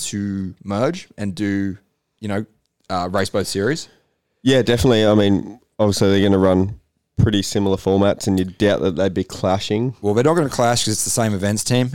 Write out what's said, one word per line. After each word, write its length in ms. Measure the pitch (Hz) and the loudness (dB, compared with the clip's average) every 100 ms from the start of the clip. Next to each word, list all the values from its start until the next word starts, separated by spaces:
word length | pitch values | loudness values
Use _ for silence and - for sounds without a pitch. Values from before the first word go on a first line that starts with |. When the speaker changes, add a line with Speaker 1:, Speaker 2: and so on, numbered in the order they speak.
| - | -6
Speaker 1:
to 440 | 104 101 98 95 95 | -6 -6 -6 -8 -10
merge 460 | 98 101 135 180 - - | -6 -4 -2 -4 -12 -10
and 180 | 101 | -8
do, 440 | 85 101 98 98 92 _ _ _ _ | -4 -2 -2 -4 -8 _ _ _ _
you 80 | 107 | -6
know, 180 | 98 107 _ _ _ - | -6 -6 _ _ _ -6
uh, 200 | 92 90 | -4 -2
race 200 | 98 95 | -2 -2
both 180 | 104 92 | -2 -4
series. 400 | 95 107 170 - _ _ _ _ _ | -2 -2 -2 -8 _ _ _ _ _
Speaker 2:
Yeah, 200 | 127 131 | 2 2
definitely. 420 | 110 120 135 113 | 2 2 4 4
I 100 | 107 | 6
mean, 460 | 107 101 98 95 113 _ - | 4 4 2 -2 -14 _ -2
obviously 320 | 107 98 101 | 0 2 2
they're 120 | 98 | 4
gonna 160 | 98 98 | 4 4
run 420 | 95 92 95 117 _ _ _ - | 4 4 0 -4 _ _ _ 0
pretty 240 | 113 101 | 2 2
similar 340 | - 107 98 95 | -2 -2 0 0
formats, 500 | 95 98 101 - - | 0 2 2 0 0
and 120 | 95 | 0
you 80 | 92 | -2
doubt 340 | - 104 85 | 0 0 2
that 160 | 85 82 | 0 -2
they'd 160 | 95 | -2
be 100 | 92 | -2
clashing. 720 | 92 - 98 95 - 107 127 - | -6 -4 -2 -2 -2 -2 -4 -4
Speaker 1:
Well, 140 | 104 | -2
they're 100 | 104 | 0
not 80 | 139 | 2
gonna 160 | 165 143 | 2 0
clash 360 | - 120 120 | 0 0 0
'cause 100 | - | -2
it's 100 | 104 | -4
the 60 | - | -4
same 240 | 123 110 | -2 -2
events 280 | 101 101 107 | -2 -2 -2
team. 280 | - 123 127 | -2 -2 -2